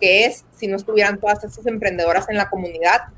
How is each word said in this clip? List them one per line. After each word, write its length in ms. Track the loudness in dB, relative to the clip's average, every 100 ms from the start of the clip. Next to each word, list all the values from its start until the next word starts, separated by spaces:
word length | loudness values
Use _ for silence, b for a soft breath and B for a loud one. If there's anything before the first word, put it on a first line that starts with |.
que 240 | 4 4 4
es 180 | 0 -12
si 160 | -10 -6
no 80 | -4
estuvieran 420 | -2 2 2 0
todas 240 | -2 -2
esas 200 | -4 -10 -6
emprendedoras 600 | -4 -4 0 0 0 0
en 80 | -2
la 140 | -2
comunidad. 520 | -4 -6 -2 2 2 -2